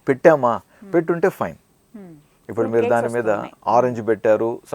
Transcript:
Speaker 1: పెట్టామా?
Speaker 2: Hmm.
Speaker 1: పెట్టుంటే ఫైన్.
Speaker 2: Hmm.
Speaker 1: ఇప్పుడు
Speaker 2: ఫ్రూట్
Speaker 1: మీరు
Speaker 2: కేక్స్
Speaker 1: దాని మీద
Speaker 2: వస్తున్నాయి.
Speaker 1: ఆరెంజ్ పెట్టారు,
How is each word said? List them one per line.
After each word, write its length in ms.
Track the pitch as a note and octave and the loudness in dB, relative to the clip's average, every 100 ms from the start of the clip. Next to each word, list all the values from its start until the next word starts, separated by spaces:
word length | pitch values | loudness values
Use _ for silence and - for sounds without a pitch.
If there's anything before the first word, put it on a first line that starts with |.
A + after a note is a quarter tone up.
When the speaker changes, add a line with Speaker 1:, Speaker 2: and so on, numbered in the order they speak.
| - | -4
Speaker 1:
పెట్టామా? 540 | B2+ E3+ D3+ A#2+ G#2+ - - | 4 4 4 2 -2 -8 -20
Speaker 2:
Hmm. 80 | G3 | -4
Speaker 1:
పెట్టుంటే 380 | F3 E3 E3+ F#3+ | -2 -2 0 -2
ఫైన్. 260 | - F#2 | -2 -8
Speaker 2:
Hmm. 460 | D2+ _ _ _ G#3+ | -10 _ _ _ -20
Speaker 1:
ఇప్పుడు 500 | F#3 D3+ _ _ - | -20 -20 _ _ -10
Speaker 2:
ఫ్రూట్ 160 | A2 A2+ | -6 -2
Speaker 1:
మీరు 120 | A#2 | 0
Speaker 2:
కేక్స్ 80 | A#2 | 0
Speaker 1:
దాని 180 | A#2 A#2 | 0 -2
మీద 220 | A#2+ A2 | -4 -2
Speaker 2:
వస్తున్నాయి. 240 | G#2 A#2+ - - | -4 -6 -8 0
Speaker 1:
ఆరెంజ్ 400 | A2+ B2 A#2 G#2+ | 2 0 -2 -2
పెట్టారు, 540 | G#2 A2+ G#2+ A#2 A#2+ - | 0 2 2 0 -6 -8